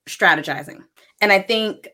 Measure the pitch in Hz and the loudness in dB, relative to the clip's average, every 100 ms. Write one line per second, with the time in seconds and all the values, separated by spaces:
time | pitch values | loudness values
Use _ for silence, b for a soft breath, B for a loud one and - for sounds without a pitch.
0 | - - 180 156 151 139 147 - _ _ | -16 0 2 2 -2 -8 -12 -20 _ _
1 | b b 202 196 190 220 214 - - | b b 2 2 2 -2 -4 -8 -14